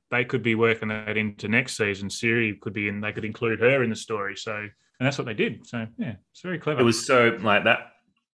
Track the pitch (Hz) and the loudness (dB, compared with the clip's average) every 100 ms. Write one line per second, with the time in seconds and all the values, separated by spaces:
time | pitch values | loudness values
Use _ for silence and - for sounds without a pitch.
0 | _ 120 123 131 117 113 113 110 107 107 | _ -4 -2 -2 0 2 2 2 -4 -6
1 | 107 107 107 104 107 117 127 - 101 98 | -4 -2 -4 -4 0 0 0 -2 -2 -2
2 | 98 - 117 117 110 98 110 101 104 104 | -6 -2 0 2 0 -4 -8 -6 -4 -4
3 | 104 107 107 - 117 110 120 139 113 107 | -6 -6 -8 -4 -4 2 4 4 0 -2
4 | - 107 98 98 113 107 104 - _ _ | -6 -6 -6 -8 -8 -8 -10 -16 _ _
5 | 131 139 123 107 127 101 - 120 110 - | -2 -2 -4 -2 -4 -4 -10 -8 -8 -6
6 | 165 98 _ _ 180 170 151 135 117 113 | -8 -8 _ _ -8 -4 -2 4 4 4
7 | - 127 117 95 107 101 110 123 - _ | 4 6 6 4 4 4 6 2 0 _
8 | _ _ _ | _ _ _